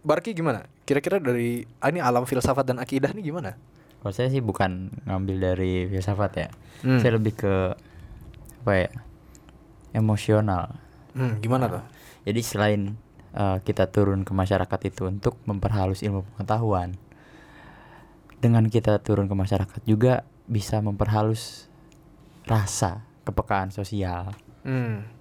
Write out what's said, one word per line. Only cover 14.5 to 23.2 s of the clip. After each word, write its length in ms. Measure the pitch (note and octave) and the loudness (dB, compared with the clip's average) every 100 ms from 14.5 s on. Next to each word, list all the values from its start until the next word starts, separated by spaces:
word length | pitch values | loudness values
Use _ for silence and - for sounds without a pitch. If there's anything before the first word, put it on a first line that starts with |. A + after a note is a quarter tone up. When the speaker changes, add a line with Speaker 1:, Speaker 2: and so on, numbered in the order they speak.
| G2 F2+ F#2+ | 2 0 -2
Speaker 2:
itu 220 | G2 - F#2 | -4 -4 -6
untuk 300 | G2 B2 - | -2 -4 -4
memperhalus 560 | - G2+ F#2 G#2+ F#2+ G2 | -6 -4 0 0 0 0
ilmu 240 | G#2 G2 F#2+ | -2 -4 -6
pengetahuan, 640 | - G2+ A2 A2+ F#2+ F2+ F#2 - - - - - - - - - - - - - - | -10 -2 0 2 0 -2 -10 -16 -20 -20 -20 -20 -20 -20 -20 -20 -20 -20 -20 -20 0
dengan 280 | A#2 A#2 A2 | 4 6 6
kita 320 | A2+ G#2+ G#2 | 4 4 2
turun 280 | - G2+ G2 | 2 2 2
ke 80 | |
masyarakat 460 | G2 F#2+ G2 G2 - | 0 0 0 -2 -6
juga 400 | - G#2+ B2 B2+ - - | 0 4 4 2 -2 -20
bisa 360 | - A2 G2 G#2+ | -4 -4 0 -2
memperhalus 880 | G#2 G2+ G#2 G#2+ A2 A2 - - - - - - - - - - | -2 0 0 2 2 0 -6 -16 -20 -20 -20 -20 -20 -20 -20 -18
rasa 640 | - A2 G2 - G2 G2+ - _ | 0 0 0 -2 -2 -2 -14 _